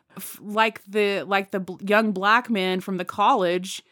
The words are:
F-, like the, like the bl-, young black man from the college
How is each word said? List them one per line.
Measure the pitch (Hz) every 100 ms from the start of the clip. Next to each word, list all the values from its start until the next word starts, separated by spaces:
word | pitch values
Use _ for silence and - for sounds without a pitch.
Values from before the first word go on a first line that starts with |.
| _ -
F-, | - -
like | 202 208 190 - -
the, | 208 202 196
like | 165 196 196
the | 196
bl-, | 185 185
young | 196 208 220
black | 185 196 233 233
man | 214 185 185
from | 196 180
the | 180
college | - 208 262 175 180 185 - -